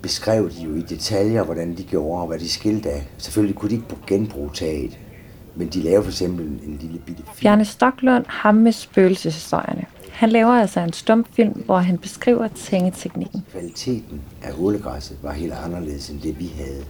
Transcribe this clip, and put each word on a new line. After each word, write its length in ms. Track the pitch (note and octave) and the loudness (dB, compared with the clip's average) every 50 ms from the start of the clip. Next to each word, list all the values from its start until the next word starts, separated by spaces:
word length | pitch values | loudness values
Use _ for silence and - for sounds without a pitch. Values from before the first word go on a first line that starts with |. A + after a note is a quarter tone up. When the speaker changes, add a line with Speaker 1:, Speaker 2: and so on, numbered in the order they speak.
Speaker 1:
beskrev 480 | - E2 - - - G#2+ A2 A2+ G#2 E2+ | -6 -6 -6 -4 0 2 2 2 2 0
de 120 | D#2 E2 | -4 -8
jo 120 | E2 D#2 D2+ | -8 -6 -6
i 60 | E2 | -6
detaljer, 640 | E2+ - F2 D#2+ - - A2 G2 G2+ G#2+ A2+ A2+ F#2 | -6 -6 -8 -8 -4 -2 0 2 2 2 2 2 0
hvordan 320 | D#2 E2 E2 E2+ E2+ E2+ | 0 -2 -4 -4 -6 -6
de 60 | E2+ | -8
gjorde, 400 | F#2 - - F2 D2+ D#2 E2+ F2 | -6 -2 -2 -2 0 -2 -2 -4
og 60 | F2 E2 | -4 -4
hvad 100 | E2 D#2+ | -6 -6
de 100 | E2+ E2 | -4 -6
skilte 420 | - - - G#2+ G#2+ G#2+ - D#2+ | -6 -2 0 0 0 0 -2 -4
af. 160 | D2 C#2+ C#2 - - - | -4 -6 -8 -10 -12 -14
Selvfølgelig 380 | - - - A2 G#2+ G2 G2 | -12 -4 0 0 2 2 0
kunne 140 | - - G#2 | -2 -2 -2
de 40 | A2+ | -2
ikke 120 | A2+ A2+ - - - - | -2 -4 -8 -12 -12 -2
genbruge 440 | - G2 G2 A2 G#2+ - C#2+ D2 D2 D2+ | 0 2 2 2 0 -4 -8 -8 -8 -6
taget, 440 | - F2 D#2+ D#2 D2 C2 A#1 - - - - - - - - - - - - - | -4 -4 -4 -2 -4 -4 -6 -8 -12 -20 -20 -20 -20 -20 -20 -20 -20 -20 -18 -8
men 120 | E2+ F2 D#2+ | -6 -6 -4
de 120 | - F#2 | -2 -2
lavede 220 | D#2 D#2+ F#2 G2+ | 2 4 4 4
for 80 | G#2 G2 | 4 2
eksempel 360 | F2+ - F#2+ F2 F2+ E2+ E2 | -2 -2 -2 -2 -2 -4 -4
en 320 | D#2 C#2+ - - D2 D2+ D2 | -6 -8 -8 -8 -10 -10 -10
lille 180 | D#2 D#2+ E2 E2+ | -10 -10 -10 -10
bitte 240 | - - E2+ - - - - - | -10 -12 -12 -12 -14 -16 -14 0
Speaker 2:
Bjarne 240 | - G#3 G#3 G#3+ G#3+ | 4 6 6 6 4
Stoklund, 600 | G#3 - - B3 B3+ C4+ - B3+ B3+ B3+ A#3+ B3 - | 2 2 2 2 2 2 2 2 4 4 4 2 -2
ham 260 | - - - G#3+ G#3 | -8 0 4 6 6
med 180 | A3 A3+ A#3 | 8 8 6
spøgelseshistorierne. 1120 | A3 - - - - - F#3+ F#3 F#3+ - - E3 D#3 D#3+ - - - - - - - - - - - - - - | 6 2 -6 0 4 6 6 6 6 2 0 -4 -4 -4 -4 -4 -2 -2 -2 -4 -6 -6 -8 -12 -14 -20 -20 -18
Han 180 | - - A#3 A3 | -2 2 4 4
laver 220 | A3 A#3 A3+ A#3 | 6 6 6 8
altså 280 | B3 B3 G#3+ F#3+ - F3+ | 8 6 6 4 2 -2
en 120 | E3+ E3 | -2 -2
stumfilm, 600 | E3+ - - - A3 A3+ A#3 - - - A3+ G#3 | -4 -2 2 4 4 4 4 2 2 4 4 4
hvor 260 | - - - - G3 F#3 | 2 -4 0 2 4 4
han 200 | F3+ F3+ F3+ E3+ | 4 4 2 0
beskriver 500 | - - - - - B3+ A#3+ A#3 A#3 G#3+ | -2 -8 -12 -2 2 4 4 4 2 -2
tængeteknikken. 960 | - - - - - F#3 F3+ F#3 F3+ - - F3+ - F3 F3+ - - G#3 - - | -4 -8 -6 -2 0 2 2 0 -2 -4 -10 -8 -6 -6 -8 -6 -8 -10 -10 -8
Speaker 1:
Kvaliteten 680 | - F#2+ E2+ E2+ F2 - - B2+ B2 A2 - - - C#2+ C#2 - - - | -12 -10 -10 -10 -10 -8 -4 -4 -4 -4 -4 -10 -12 -12 -12 -14 -16 -14
af 100 | - - - - | -12 -12 -6 -2
ålegræsset 580 | F2 G2+ G#2 G2+ - - C2 - - - - C#2+ | 0 0 0 0 -2 -6 -8 -8 -10 -12 -14 -12
var 100 | C#2 C#2+ | -10 -8
helt 200 | D2 D2 E2 E2 D2 D2 - | -8 -6 -6 -6 -6 -8 -8
anderledes 460 | E2 F2 F2 E2+ D2+ D2 C#2+ C#2 - | -8 -6 -6 -6 -8 -8 -10 -10 -10
end 100 | D2+ D2 | -12 -8
det, 180 | - D#2+ D2 - | -8 -8 -6 -6
vi 140 | F2 E2+ - | -8 -10 -8
havde. 280 | D2+ C#2+ C2+ C2+ C#2 C2+ C2+ | -10 -10 -10 -10 -12 -12 -14